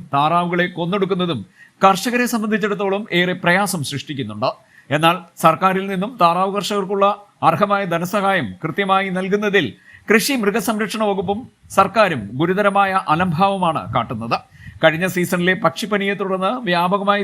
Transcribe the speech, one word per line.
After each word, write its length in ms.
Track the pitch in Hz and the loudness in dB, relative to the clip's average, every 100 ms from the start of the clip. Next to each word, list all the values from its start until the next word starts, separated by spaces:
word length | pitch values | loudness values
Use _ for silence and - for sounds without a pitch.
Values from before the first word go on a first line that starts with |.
| - 139 | -2 0
താറാവുകളെ 500 | 151 170 175 175 175 180 | 2 2 0 0 -2 -2
കൊന്നൊടുക്കുന്നതും 640 | 170 202 190 185 180 131 95 _ - - 196 | -4 -2 -2 -2 -2 -4 -10 _ -20 2 4
കർഷകരെ 420 | 190 254 240 240 233 | 4 0 -2 0 -2
സംബന്ധിച്ചിടത്തോളം 720 | 214 214 202 196 196 196 226 175 | -2 -2 0 -2 -2 -2 0 0
ഏറെ 160 | 180 180 170 | 0 0 2
പ്രയാസം 380 | 180 202 185 135 | 2 0 -4 -6
സൃഷ്ടിക്കുന്നുണ്ട്. 600 | 139 - 139 107 107 127 - _ _ - 147 | -8 -8 -8 -8 -4 -4 -4 _ _ -4 2
എന്നാൽ 180 | 165 180 180 - 165 | 2 2 -4 2 2
സർക്കാരിൽ 420 | 160 190 190 196 | 4 2 0 -2
നിന്നും 180 | 190 190 254 170 | -4 -4 2 2
താറാവ് 280 | 175 190 196 | 2 0 -2
കർഷകർക്കുള്ള 500 | 190 202 185 202 202 202 - _ 143 | -4 -4 -2 2 2 0 -8 _ 2
അർഹമായ 340 | 147 202 202 196 170 | 2 2 0 0 -4
ധനസഹായം 520 | 175 208 196 190 113 92 | -2 -2 0 0 -2 -6
കൃത്യമായി 460 | 160 156 196 190 196 185 | -6 -4 0 0 0 -4
നൽകുന്നതിൽ 480 | 185 208 208 196 127 - - - - | -2 0 2 0 0 -6 -20 -8 2
കൃഷി 240 | 214 190 269 | 2 2 0
മൃഗസംരക്ഷണ 600 | 202 208 185 214 214 220 214 | 0 0 -2 -2 -4 -2 -2
വകുപ്പും 300 | 196 185 202 262 _ - - | -2 -4 -6 -8 _ -2 0
സർക്കാരും 460 | 190 226 208 143 98 127 | 2 2 2 0 -6 -2
ഗുരുതരമായ 520 | 170 185 202 196 196 190 - | 0 2 2 2 2 0 0
അലംഭാവമാണ് 680 | 156 185 156 196 196 180 147 92 | 0 0 2 0 2 0 -2 -2
കാട്ടുന്നത്. 420 | 123 113 117 113 - - - - - | -4 -4 -6 -4 -4 -6 -20 -20 2
കഴിഞ്ഞ 220 | 160 160 185 | 2 2 -2
സീസണിലെ 400 | 180 175 180 175 185 | -2 -2 0 0 2
പക്ഷിപ്പനിയെ 520 | 165 - 202 208 196 202 | 0 -2 -4 -2 -2 -4
തുടർന്ന് 300 | 196 190 190 247 220 | -4 -2 -2 -2 -2
വ്യാപകമായി 560 | 175 180 196 196 202 | 0 0 0 0 0